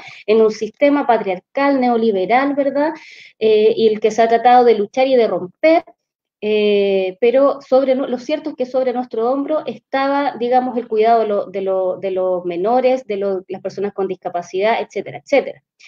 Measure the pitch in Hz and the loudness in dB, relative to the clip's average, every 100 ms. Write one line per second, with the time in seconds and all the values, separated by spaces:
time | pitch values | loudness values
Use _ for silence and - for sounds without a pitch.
0 | - - - 220 220 214 214 - 285 285 | -8 -8 0 4 2 0 -8 0 2 2
1 | 247 220 196 180 - 277 285 277 247 226 | 2 0 -2 -6 -6 -2 0 2 0 2
2 | 226 190 180 247 285 277 277 277 311 320 | 0 0 0 0 0 -2 -2 -2 -2 -4
3 | - - - - 220 214 214 - 220 214 | -14 -20 -20 -4 2 4 2 2 0 2
4 | 214 214 226 233 247 247 240 214 208 262 | 0 2 2 4 6 6 6 2 0 -2
5 | 269 254 208 175 180 _ 311 339 - _ | 2 2 2 -2 -8 _ 2 2 0 _
6 | _ _ _ _ 214 214 208 202 196 196 | _ _ _ _ -2 0 2 2 2 0
7 | 185 185 240 269 277 277 - 262 269 262 | -2 0 2 4 2 0 0 2 2 0
8 | 254 247 - 311 311 - 254 262 254 247 | -2 -6 -6 -6 -6 -8 -4 -2 -2 -4
9 | 247 226 233 277 285 311 269 - _ 269 | -6 -4 -2 -2 -2 -4 -6 -12 _ -4
10 | 277 277 285 214 240 247 254 240 240 214 | -2 -2 -2 -4 0 0 0 -4 -4 0
11 | 226 233 214 202 185 196 190 190 185 180 | 2 2 2 -2 -4 -6 -4 -2 -2 -4
12 | 190 185 185 180 180 170 202 254 247 262 | -6 -4 -2 -2 -4 -4 0 0 2 0
13 | - 202 196 190 - - 190 196 202 - | -4 -6 -4 -6 -8 -10 -10 -8 -6 -4
14 | 196 180 180 175 175 185 214 233 - 165 | -6 -6 -8 -8 -6 -4 -2 -2 -6 -10
15 | 156 - - 190 - - _ _ | -10 -14 -2 -2 -2 -8 _ _